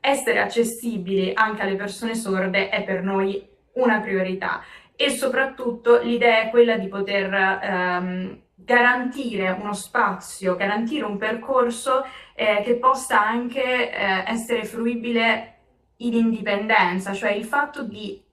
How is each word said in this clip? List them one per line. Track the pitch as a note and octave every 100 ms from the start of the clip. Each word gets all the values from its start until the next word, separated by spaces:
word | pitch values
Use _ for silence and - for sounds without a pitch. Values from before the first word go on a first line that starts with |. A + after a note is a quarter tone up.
essere | C#4 C#4 - G3+
accessibili | G3+ A#3 A3+ - A#3 G#3 F3 G3 F#3
anche | G#3 A3 G#3
alle | G3 G3
persone | G3+ - A3+
sorde | A3+ G3+ F#3+ F#3+ F#3+ G3
è | G#3
per | G3 F#3
noi | F#3+ G3 G3 G3 - _ _
una | - B3+ G#3
priorità | G3 G3 F#3 F#3 F3 - - - _ -
e | C#4
soprattutto | A#3+ C4+ A#3+ C4+ C4 B3 A#3 A#3+ A#3+
l'idea | A#3 A#3 A#3+ A3
è | A3
quella | A#3+ A#3 A3
di | F#3+
poter, | G3 G3 G3+ G3
ehm, | G3 F#3+ F#3+ - F#3 F3+ F3+ F3+ F#3 F#3 - _
garantire | _ - A#3+ A#3+ B3+ B3+ C#4 A#3+ G3+ F#3+
uno | F#3 G#3
spazio, | G3 - - G#3 F#3 - - F#3+ F3+
garantire | G3+ G#3+ A3+ D4+
un | G#3+ G3
percorso, | G#3+ A#3 C4+ B3+ A#3+ A#3 C4+ C4 C4+ - -
eh, | - G#3+ G#3
che | G#3+ A#3+
possa | C4 C4+ - A3+
anche, | G#3 A#3 A#3+ C4+ B3+ B3+ -
eh, | - G3 F#3+ F#3
essere | A3+ - A#3
fruibile | G#3+ A#3 A#3 A#3 A#3+ A#3 A3+ A3 - _ _ _ _ _
in | A#3
indipendenza, | A#3 A3+ G3+ G#3 G3+ G#3+ G#3+ F3+ F#3 F#3+
cioè | G3 G#3
il | G3+
fatto | A3+ C#4+ D4 -
di | A#3 G#3 G#3 - _